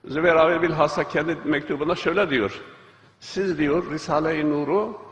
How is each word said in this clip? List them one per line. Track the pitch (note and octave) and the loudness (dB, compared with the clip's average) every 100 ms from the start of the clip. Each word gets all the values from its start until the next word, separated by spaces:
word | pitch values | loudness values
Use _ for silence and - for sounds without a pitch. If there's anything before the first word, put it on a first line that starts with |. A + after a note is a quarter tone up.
Zübeyir | - C#3+ E3+ | -6 0 4
ağabey | D#3+ D#3+ E3+ | 6 4 4
bilhassa | E3+ D#3 D3+ - | 0 2 0 0
kendi | D3 - D#3 D#3 | -2 -2 -2 -4
mektubunda | C#3+ D3+ D3 C#3+ D3+ | -2 -2 -2 -4 -2
şöyle | F3+ F3+ F3+ F#3 | 0 0 0 2
diyor. | C3 G2 - - - - - - _ | 2 0 -4 -16 -20 -20 -20 -20 _
"Siz," | - F#3 G3 D#3 | -8 -2 -2 0
diyor, | D3 D#3+ F3 | 2 0 -2
"Risale-i | D3+ - D3+ D#3+ D#3+ D3+ | -8 -2 0 0 0 0
Nur'u | D3 C#3+ F#3+ A3 A3 - | 0 0 0 -2 -8 -18